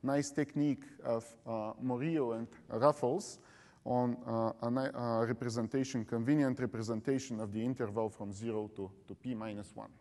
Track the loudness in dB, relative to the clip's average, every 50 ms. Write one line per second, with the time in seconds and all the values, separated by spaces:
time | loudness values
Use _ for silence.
0 | 0 2 2 2 2 2 0 0 0 0 2 2 4 4 2 0 -4 -18 -18 -8
1 | -2 0 0 0 -2 -6 -18 -14 -6 -4 -4 -2 -2 -4 -6 -4 -2 -2 0 0
2 | 0 0 2 2 2 2 0 -2 -4 -8 -10 -20 -12 -6 0 6 6 6 6 6
3 | 2 2 2 0 -2 -6 -12 -14 -18 -20 -20 -20 -20 -20 -20 -12 _ 0 2 2
4 | 4 2 0 -2 -4 -2 0 0 0 0 -2 -2 -2 0 0 0 0 -2 -2 -2
5 | 0 2 2 2 4 2 2 -2 -2 -2 -2 -2 -2 0 0 0 0 0 -2 -4
6 | -2 -2 -2 0 4 4 4 6 6 4 2 0 -2 -2 -2 -4 -2 0 -2 -2
7 | 0 0 0 0 0 -4 -4 -4 -4 -4 -2 -2 0 0 0 0 -2 -2 0 0
8 | 0 0 -2 -6 -8 -8 -8 -6 -4 -2 -2 -2 -4 -4 -6 -8 -8 -8 -10 -16
9 | -16 -16 -16 -8 -6 -6 -4 -4 -4 -6 -6 -8 -10 -10 -12 -14 -14 -14 -16 -20